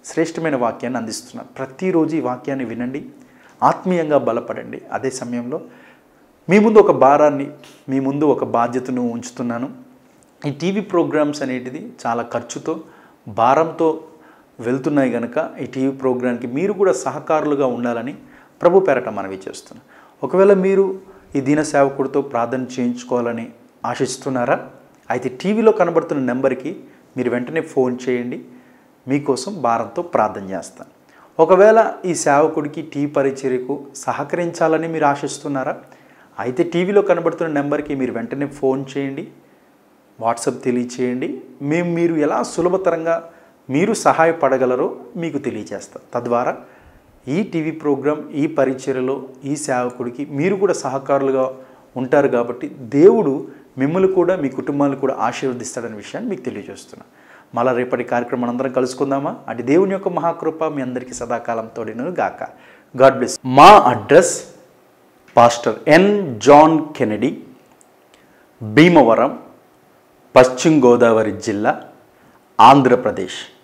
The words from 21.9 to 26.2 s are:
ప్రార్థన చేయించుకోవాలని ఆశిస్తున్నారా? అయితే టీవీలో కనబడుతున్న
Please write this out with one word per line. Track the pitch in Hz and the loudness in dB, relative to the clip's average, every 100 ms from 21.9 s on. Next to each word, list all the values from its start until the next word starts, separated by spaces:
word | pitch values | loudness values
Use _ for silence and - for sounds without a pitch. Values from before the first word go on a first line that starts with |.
| 139 131 139 | 0 -2 -2
ప్రార్థన | 135 120 117 131 | -2 -4 -4 -4
చేయించుకోవాలని | 123 131 120 120 - 123 117 113 113 - _ _ 117 | -6 -4 -4 -4 -4 -4 -2 -6 -12 -18 _ _ -8
ఆశిస్తున్నారా? | 123 131 - 147 131 120 185 - - _ _ _ | -4 -6 -6 -6 -4 -2 -2 -4 -20 _ _ _
అయితే | 120 127 | -6 -6
టీవీలో | 123 180 214 226 | -6 -4 2 2
కనబడుతున్న | 202 170 165 165 151 | 4 2 0 -2 -4